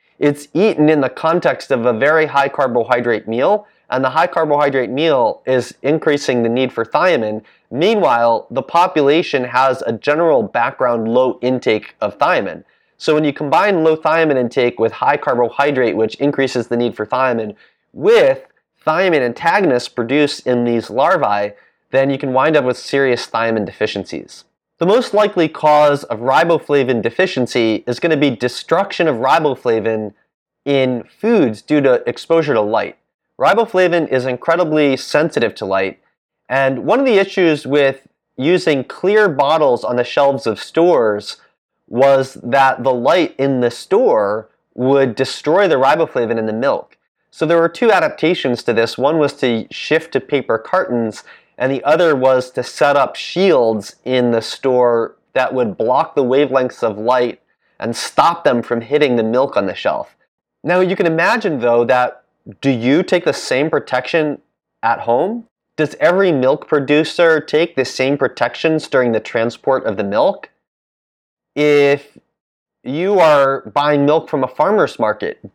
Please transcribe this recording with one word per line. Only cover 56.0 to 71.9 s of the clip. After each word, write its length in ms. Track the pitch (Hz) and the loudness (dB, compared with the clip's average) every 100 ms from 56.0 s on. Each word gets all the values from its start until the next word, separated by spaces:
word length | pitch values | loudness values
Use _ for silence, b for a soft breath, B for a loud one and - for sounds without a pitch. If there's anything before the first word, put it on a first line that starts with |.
| 160 147 | 0 -2
the 80 | |
wavelengths 600 | 123 135 139 131 127 - | 0 2 2 0 -2 -4
of 140 | 113 101 | -6 -4
light 440 | 113 127 123 - _ _ _ - | -2 0 0 -6 _ _ _ -10
and 160 | 113 117 | -8 -8
stop 480 | - - 160 170 | -4 2 2 2
them 180 | 147 120 | 0 0
from 200 | - 117 | -2 -6
hitting 340 | 113 143 143 120 | -2 0 2 0
the 80 | |
milk 340 | 110 123 135 - | 0 0 0 -2
on 80 | 98 | -4
the 100 | - | -4
shelf. 400 | 101 - - _ _ _ _ _ | -4 -4 -8 _ _ _ _ _
Now, 160 | 151 180 | -2 0
you 160 | 185 196 | 0 0
can 100 | 175 | 0
imagine, 540 | 160 185 233 202 139 | 0 0 0 -2 -2
though, 260 | 120 120 120 | 2 2 4
that 380 | 127 127 - _ _ - - | 2 0 -4 _ _ -20 -4
do 100 | 139 | -2
you 320 | 120 120 151 | 0 2 2
take 220 | 185 180 165 | 2 0 0
the 80 | |
same 360 | - - 131 156 | -4 -2 -2 0
protection 720 | 147 - 127 - 165 151 - _ _ _ - | -2 -2 -4 -2 -2 -2 -4 _ _ _ -6
at 200 | 113 113 | -4 -2
home? 440 | 120 123 185 233 - _ _ - | -2 -2 -2 -6 -14 _ _ -4
Does 180 | 151 - | -4 0
every 320 | 156 185 190 | 0 2 2
milk 360 | 143 127 151 - | 2 0 -2 -2
producer 720 | 147 135 147 156 - 170 156 | -2 2 0 0 2 2 2
take 360 | 151 151 175 - | 0 -2 -2 -2
the 100 | 123 | -4
same 320 | - 131 143 | -2 -2 0
protections 720 | 135 - 117 - 160 156 - | -2 -2 -6 -2 -2 -2 -2
during 240 | 135 123 | 0 0
the 80 | 110 | -2
transport 640 | - 120 117 - - 131 - | -4 -4 -4 -4 -4 -2 -2
of 120 | 101 | -6
the 60 | |
milk? 460 | 101 104 175 202 - _ _ _ _ _ _ _ _ _ _ 143 | -4 0 0 -2 -14 _ _ _ _ _ _ _ _ _ _ 0
If 600 | 147 147 143 | 4 4 4